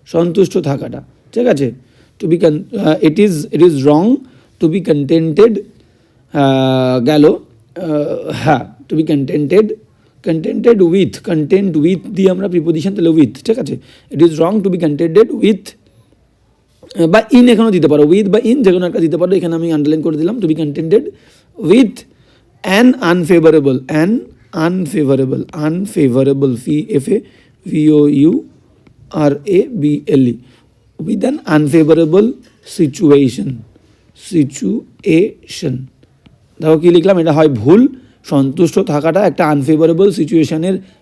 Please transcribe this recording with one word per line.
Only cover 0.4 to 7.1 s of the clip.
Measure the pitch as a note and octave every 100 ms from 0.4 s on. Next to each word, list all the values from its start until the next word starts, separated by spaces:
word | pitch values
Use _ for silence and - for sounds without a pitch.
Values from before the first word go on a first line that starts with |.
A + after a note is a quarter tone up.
| F#3 F#3+
থাকাটা, | C#3+ C#3 E3 C3+ - _ _
ঠিক | A3+ B3
আছে? | D3+ B2+ - _ _ _ -
"To | F3
be | E3
con-, | E3 D3+ - G#3+
আহ, | D#3+ D3+
it | D#3+
is, | D#3 G#3
it | D#3 B2+
is | - F3 C#3+ C#3
wrong | D3 G#3 C#4 - _ _ -
to |
be | E3 F#3
contented," | - D3 C3+ E3 D#3+ D3 A#3 G#3
আহ, | - _ _ _ _ _ _ D3+ C3+ C3+ C3 C3 B2+ B2+
গেল | A#2+